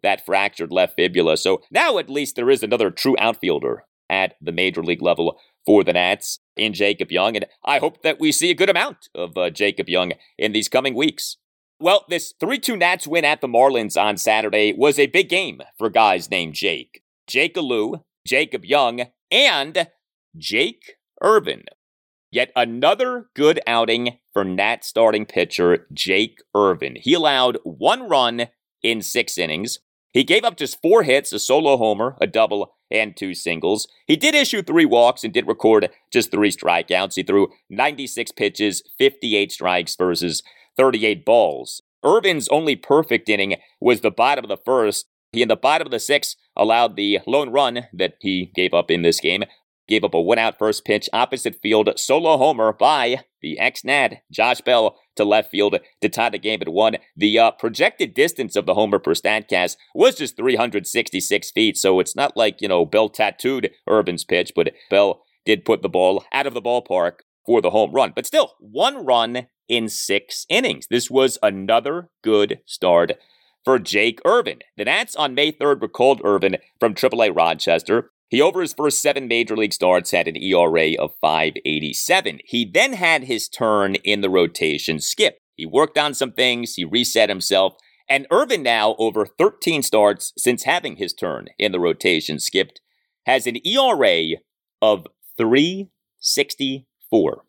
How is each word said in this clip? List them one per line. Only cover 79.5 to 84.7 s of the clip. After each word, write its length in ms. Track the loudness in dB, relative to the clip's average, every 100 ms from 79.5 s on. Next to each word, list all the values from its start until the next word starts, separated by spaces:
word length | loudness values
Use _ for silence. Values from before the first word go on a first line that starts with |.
| -2
league 160 | -2
starts, 380 | 0 2 2 2
had 140 | -2 -2
an 120 | -4
E 160 | 0
R 240 | 2 4 2
A 180 | 2 0
of 160 | -4 -2
five 360 | 0 0 -2 -4 -6
eighty-seven. 720 | -4 -6 -8 -2 -2 -2 -10 -6
He 180 | -6
then 300 | -2 0 -2
had 320 | -2 0 0 -2
his 240 | -6 -6
turn 460 | -4 0 2 0 -2
in 260 | -2 -2
the 80 | 0
rotation 720 | 2 0 0 -4